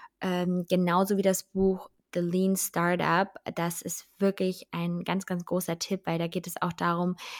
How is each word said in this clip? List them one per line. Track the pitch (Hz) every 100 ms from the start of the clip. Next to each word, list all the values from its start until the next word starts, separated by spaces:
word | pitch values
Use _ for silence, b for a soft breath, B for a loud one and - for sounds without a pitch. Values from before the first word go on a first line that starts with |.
| B -
Ähm, | 185 180 180 180 170
genauso | 185 175 175 196 196
wie |
das | 190 185
Buch | - 190 190 190 - _ _
The | 175
Lean | 175 185 190 190
Startup. | - 175 175 180 165 170 196 - -
Das | - 170 -
ist | 175 - - -
wirklich | 196 196 185 180 -
ein | 170 175 175
ganz, | 180 190 -
ganz | 175 170
großer | 180 175 165
Tipp, | - 190 -
weil | 165
da | 170
geht | 175 170
es | -
auch | 175
darum, | - 175 170 180 180 B